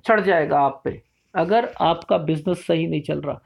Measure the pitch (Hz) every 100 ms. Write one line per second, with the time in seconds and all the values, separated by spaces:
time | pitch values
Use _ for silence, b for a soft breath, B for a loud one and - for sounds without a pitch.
0 | - 214 190 170 147 143 139 135 - -
1 | - _ _ 185 170 220 233 - 165 170
2 | - 190 156 156 165 175 - 165 165 156
3 | 151 151 143 -